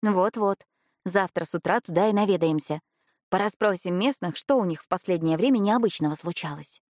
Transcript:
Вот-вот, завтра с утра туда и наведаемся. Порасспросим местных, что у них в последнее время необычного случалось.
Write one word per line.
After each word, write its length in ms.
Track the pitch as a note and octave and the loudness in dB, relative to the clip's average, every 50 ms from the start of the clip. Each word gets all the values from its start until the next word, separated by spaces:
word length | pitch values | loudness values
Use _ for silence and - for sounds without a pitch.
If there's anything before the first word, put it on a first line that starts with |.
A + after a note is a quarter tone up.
| - | 0
Вот-вот, 600 | G#3+ G#3 F#3 F3+ G#3 - A#3 G#3+ G3 G3 - - _ _ _ _ _ _ _ _ | 2 2 4 2 2 2 0 0 0 0 -2 -6 _ _ _ _ _ _ _ _
завтра 400 | F#3+ F3 G3+ F#3+ F3 _ F3+ E3 | -2 0 0 0 0 _ -6 -6
с 100 | - - | -4 -6
утра 260 | E3 - - F#3 A#3 | -4 -2 0 0 0
туда 280 | - - E3+ E3+ G3 A3 | 0 0 0 2 2 4
и 40 | G#3 | 4
наведаемся. 680 | G#3 G#3 G3 G3 F3 E3 E3 D#3 D#3 - - D#3 D#3 _ _ _ _ _ _ _ _ _ _ | 2 2 2 2 2 2 2 0 0 -2 -2 -4 -6 _ _ _ _ _ _ _ _ _ _
Порасспросим 680 | - F#3 G3+ G#3+ G3+ _ - G#3+ G3 F3+ - F3+ F3 F3+ | -2 0 0 0 -2 _ 0 0 0 0 -4 -4 -2 0
местных, 400 | G3+ C4 C#4 - - F3+ D#3+ - | 0 0 -2 -2 -6 -6 -6 -8
что 200 | - - C#4+ C4 | -2 2 2 2
у 80 | G#3+ | 2
них 180 | F3+ E3 D3+ - | 0 -2 -4 -4
в 40 | - | -6
последнее 500 | - F#3 - - F#3 F3 E3 D#3+ D#3+ D#3+ | -6 -6 -2 -2 -2 0 2 0 0 2
время 220 | F#3+ C4+ C4+ A#3 | 2 2 2 2
необычного 560 | G3 G3+ G#3+ B3 A#3 G#3+ - - E3 D3+ D3+ | 2 2 2 2 2 0 -2 0 -4 -4 -4
случалось. 680 | D#3 - E3+ E3+ - - D#3+ D3 D3+ D3 - - - _ _ | -4 -6 -8 -6 -6 -8 -10 -10 -10 -12 -14 -16 -16 _ _